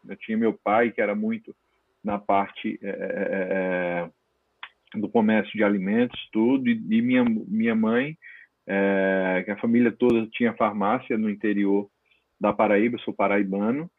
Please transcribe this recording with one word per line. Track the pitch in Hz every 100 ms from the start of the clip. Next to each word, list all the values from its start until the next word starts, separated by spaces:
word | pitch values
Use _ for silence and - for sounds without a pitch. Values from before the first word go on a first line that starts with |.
| -
Eu | 98
tinha | - 110
meu | 113
pai, | 104 - 107 120
que | 107
era | 104
muito | 104 107 113 - - _ _ _ _
na | 107 101
parte, | - 98 98 - 113 104
é, | 98
é, |
é, | 98 95 101 98 98 92 95 92 90 87 87 85 _ _ _ _ _ - _ _ 104
é, |
do | 101
comércio | 117 107 110 101
de | 104
alimentos, | 104 101 92 110 123 - -
tudo, | 107 113 135 123
e, |
e | 117 98 110
minha, | 123 127
minha | 120 110 95 110 113 110
mãe, | 110 117 143 160 - - - _ -
é, | 98 98 98 95 95 95 92 98
que |
a | 101
família | 117 120 120
toda | - 123 113 110
tinha | - 120
farmácia | - 110 104 101 113 - 113
no | 107
interior | 104 110 101 98 101 101 _ _ _ _ _
da | 101
Paraíba, | 101 107 101 117 120
eu |
sou | -
paraibano | 101 107 104 98 98 107 135 170